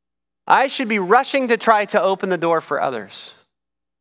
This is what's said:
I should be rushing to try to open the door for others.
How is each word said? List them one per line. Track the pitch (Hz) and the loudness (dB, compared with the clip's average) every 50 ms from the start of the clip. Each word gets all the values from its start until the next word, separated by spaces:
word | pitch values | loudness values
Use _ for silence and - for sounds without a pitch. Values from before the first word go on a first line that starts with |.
| _ _ _ _ _ _ _ _ - | _ _ _ _ _ _ _ _ -2
I | - - 214 262 | 2 2 2 2
should | 285 - - 269 208 | 0 -2 -4 -4 -2
be | 226 208 | -2 -2
rushing | 185 175 220 254 269 - - 277 262 | 2 4 4 4 4 2 0 0 0
to | 233 240 | 0 -2
try | - - 226 226 208 208 | 0 2 2 2 2 2
to | - - 202 | 0 0 0
open | 165 196 196 185 - | 2 0 0 -2 -2
the | 190 185 | -4 -4
door | 170 170 170 165 160 | -2 0 0 0 0
for | - - 151 156 | -2 -2 -4 -2
others. | - 139 127 110 101 95 - - - - - _ _ _ _ _ _ _ _ _ _ _ _ _ | -2 -2 -4 -6 -10 -12 -16 -18 -18 -18 -20 _ _ _ _ _ _ _ _ _ _ _ _ _